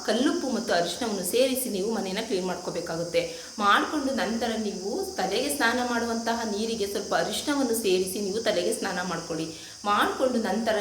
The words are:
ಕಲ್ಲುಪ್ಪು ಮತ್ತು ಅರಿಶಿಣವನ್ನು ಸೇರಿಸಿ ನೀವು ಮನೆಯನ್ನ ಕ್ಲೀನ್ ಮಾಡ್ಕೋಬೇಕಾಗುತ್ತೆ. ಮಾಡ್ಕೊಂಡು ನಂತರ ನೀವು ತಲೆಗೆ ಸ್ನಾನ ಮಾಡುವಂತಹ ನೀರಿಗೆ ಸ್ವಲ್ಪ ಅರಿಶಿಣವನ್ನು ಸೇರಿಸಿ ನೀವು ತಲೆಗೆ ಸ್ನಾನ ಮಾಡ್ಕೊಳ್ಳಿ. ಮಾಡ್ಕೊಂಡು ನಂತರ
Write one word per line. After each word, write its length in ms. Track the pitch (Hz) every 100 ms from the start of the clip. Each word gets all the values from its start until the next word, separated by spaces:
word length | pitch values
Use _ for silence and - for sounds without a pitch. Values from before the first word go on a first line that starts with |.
| -
ಕಲ್ಲುಪ್ಪು 440 | 226 294 349 269
ಮತ್ತು 240 | 220 214
ಅರಿಶಿಣವನ್ನು 500 | 180 170 - 226 196
ಸೇರಿಸಿ 460 | 175 233 262 254 254
ನೀವು 220 | 196 208
ಮನೆಯನ್ನ 280 | 214 190 190
ಕ್ಲೀನ್ 240 | 254 190 180
ಮಾಡ್ಕೋಬೇಕಾಗುತ್ತೆ. 760 | 180 - 170 165 165 170 170 - - - -
ಮಾಡ್ಕೊಂಡು 540 | 202 233 - 302 269
ನಂತರ 380 | 226 196 233 240 220
ನೀವು 580 | 208 185 196 311 - -
ತಲೆಗೆ 400 | 185 214 285 -
ಸ್ನಾನ 240 | 233 247 247
ಮಾಡುವಂತಹ 520 | 240 233 226 226 233 226 202
ನೀರಿಗೆ 300 | 226 196 196
ಸ್ವಲ್ಪ 280 | 202 165 175
ಅರಿಶಿಣವನ್ನು 600 | 170 208 - 277 254 226
ಸೇರಿಸಿ 460 | 202 185 190 214
ನೀವು 180 | 202 214
ತಲೆಗೆ 340 | 226 175 180
ಸ್ನಾನ 280 | - 196 180
ಮಾಡ್ಕೊಳ್ಳಿ. 460 | 185 165 - 160 160 - - - 208
ಮಾಡ್ಕೊಂಡು 540 | 208 392 - 254 233
ನಂತರ 360 | 202 208 226 214